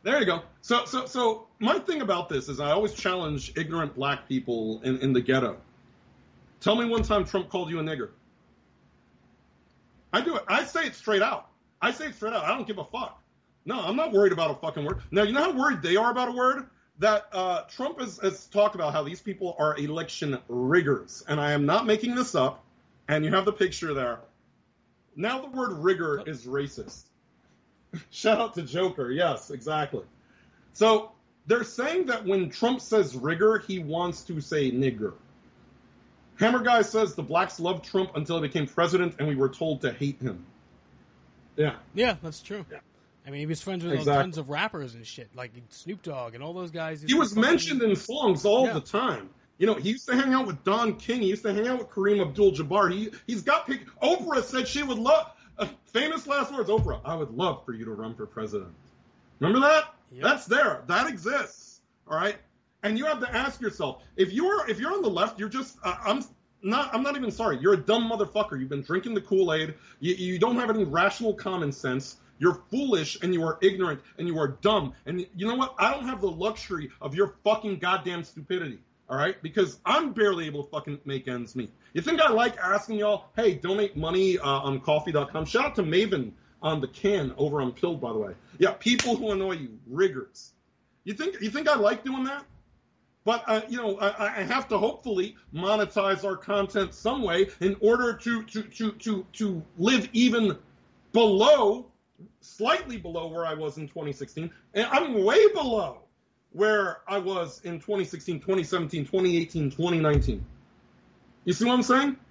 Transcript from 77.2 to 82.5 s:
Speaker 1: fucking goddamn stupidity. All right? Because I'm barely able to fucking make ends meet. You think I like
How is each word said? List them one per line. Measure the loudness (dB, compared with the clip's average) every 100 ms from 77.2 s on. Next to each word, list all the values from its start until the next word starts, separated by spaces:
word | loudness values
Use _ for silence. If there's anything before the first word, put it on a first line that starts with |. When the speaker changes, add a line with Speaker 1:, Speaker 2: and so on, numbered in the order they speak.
| 0 2
Speaker 1:
fucking | 0 2 0 -4
goddamn | 0 0 -2 -8
stupidity. | -10 -16 -6 -6 -6 -10 _ _ -8
All | -2
right? | -2 -2
Because | -4 0 0 0
I'm | 2 2 2
barely | 2 2 2 -4
able | -8
to | -8
fucking | -10 -8 -10
make | -8 -8 -6
ends | -8 -8
meet. | -8 -10 _ _
You | -6
think | -2 4
I | 4
like | 4 2